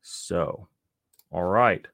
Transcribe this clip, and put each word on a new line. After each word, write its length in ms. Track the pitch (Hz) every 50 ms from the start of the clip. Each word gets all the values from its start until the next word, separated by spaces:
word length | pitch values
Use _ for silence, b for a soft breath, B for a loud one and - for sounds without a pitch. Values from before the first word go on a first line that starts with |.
So, 640 | _ - - - - - - 87 82 - - - - _ _ _ _ _ _ _ _ _ _ _ _ _
all 120 | - 90 87
right. 440 | 90 95 113 123 117 95 - _ -